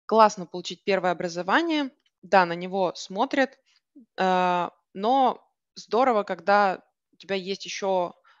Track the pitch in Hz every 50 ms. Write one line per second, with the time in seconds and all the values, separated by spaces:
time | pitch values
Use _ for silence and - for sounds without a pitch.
0 | _ - 214 226 220 208 - 185 175 - - 180 - - 180 - - 202 190 180
1 | 175 180 170 - 180 175 165 175 170 190 220 294 339 339 311 302 277 254 - _
2 | _ _ _ _ - 170 202 190 175 170 170 175 180 185 190 196 185 165 - -
3 | - - 185 202 254 269 302 285 262 254 - _ _ _ _ _ _ _ _ 277
4 | 226 _ _ - 190 185 185 180 180 180 180 175 170 - - _ _ _ - 190
5 | 202 233 262 269 262 226 - - _ _ _ _ _ _ - - - - 208 233
6 | 269 262 226 208 190 - 165 170 170 202 202 202 202 190 175 - _ _ _ _
7 | _ _ _ - - 170 196 190 175 190 196 - - 180 - - 202 190 190 180
8 | 175 175 - _ _ _ _ _